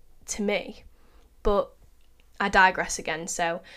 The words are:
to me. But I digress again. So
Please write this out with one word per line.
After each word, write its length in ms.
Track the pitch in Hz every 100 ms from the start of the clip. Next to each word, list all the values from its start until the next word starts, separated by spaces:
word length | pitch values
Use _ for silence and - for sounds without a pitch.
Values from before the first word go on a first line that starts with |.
| - - -
to 160 | -
me. 420 | 202 208 - - - - - - - -
But 280 | 214 202 - - - - - _ - -
I 100 | 202
digress 480 | 196 190 180 170 -
again. 300 | - 160 170
So 340 | - 170 175 -